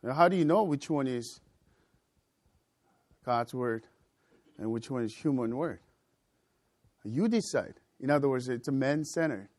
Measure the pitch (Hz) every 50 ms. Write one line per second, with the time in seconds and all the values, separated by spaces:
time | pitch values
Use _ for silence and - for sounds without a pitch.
0 | - 120 131 147 170 180 185 185 165 147 165 208 220 185 147 139 - - 160 143
1 | 139 131 127 120 117 113 - - _ _ _ _ _ _ _ _ _ _ _ _
2 | _ _ _ _ _ _ _ _ _ _ _ _ _ _ _ _ _ _ _ _
3 | _ _ - _ _ - 123 117 120 - - 127 123 120 113 113 - - _ _
4 | _ _ _ _ _ _ _ _ _ _ _ - 101 110 113 117 113 - 139 127
5 | 117 110 107 - - 156 139 127 120 113 117 131 160 165 107 - _ _ _ _
6 | _ _ _ _ _ _ _ _ _ _ _ _ _ _ _ _ _ _ _ _
7 | _ 104 113 135 196 226 220 226 185 - - 135 101 - - - _ _ _ _
8 | - 131 147 147 139 139 135 127 123 127 127 120 117 - 139 135 135 135 147 151
9 | 151 147 - - 110 - 123 95 98 98 _